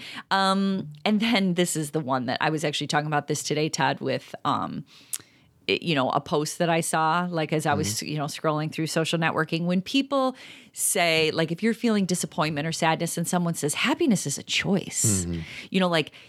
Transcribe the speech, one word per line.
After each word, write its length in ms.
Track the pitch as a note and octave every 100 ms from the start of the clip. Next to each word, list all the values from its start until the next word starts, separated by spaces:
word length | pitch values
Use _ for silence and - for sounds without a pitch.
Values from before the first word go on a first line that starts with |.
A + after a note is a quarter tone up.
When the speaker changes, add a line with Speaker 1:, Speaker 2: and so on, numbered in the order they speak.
| - - -
Speaker 1:
Um, 580 | F#3+ F#3+ G3 G3 F#3 - -
and 160 | - G#3+
then 360 | A3+ G#3+ F#3+ F3
this 200 | F3 D#3
is 160 | D3
the 80 | D#3+
one 280 | B2+ C3 B2
that 100 | B2+
I 100 | D#3
was 120 | D#3
actually 240 | D#3 D3 D3
talking 200 | D#3 D3+
about 200 | D3 C#3+
this 140 | D3+
today, 240 | - D3+ D#3
Todd, 300 | - C3+ C#3
with, 320 | C3+ B2+ - - D3+
um, 400 | A2+ E2+ D2+ - - - - - _ _ _ -
it, 140 | G2
you 120 | E3+ D3
know, 140 | B2+
a 120 | -
post 380 | - D#3+ D3+ -
that 100 | E3+
I 100 | E3
saw, 460 | E3 E3 D#3+ E3+ F3+
like, 220 | E3+ D3+
as 140 | D#3+ D#3
I 80 |
was, 140 | D3 F#3+ -
Speaker 2:
Mm-hmm. 100 | -
Speaker 1:
you 100 | D3+
know, 80 | C#3+
scrolling 460 | - D#3+ D3+ D#3
through 160 | D3+ D#3+
social 320 | - D#3+ E3+
networking, 460 | E3 - D#3 E3 E3+
when 160 | F#3
people 540 | F#3 C#4 C4+ C#4 C4 C4 - - -
say, 580 | - - G3 F3 D#3+ D#3+
like, 200 | D3 D#3+
if 120 | E3+
you're 100 | A3
feeling 320 | A3+ A#3+ G#3 F#3+
disappointment 600 | F3+ F3 - D#3 D3+ D#3
or 40 |
sadness 460 | D#3+ E3 D#3+ E3 -
and 100 | E3+
someone 260 | F3+ E3+
says, 200 | E3 -
"Happiness 520 | - A3 D4+ E4+ G3 -
is 100 | C#3
a 60 |
choice," 840 | - - - G3 - - - G2 F2
Speaker 2:
Mm-hmm. 120 | E2+ D#2+ - -
Speaker 1:
you 80 | F#3+
know, 80 | F3+
like, 220 | E3+ D3+ -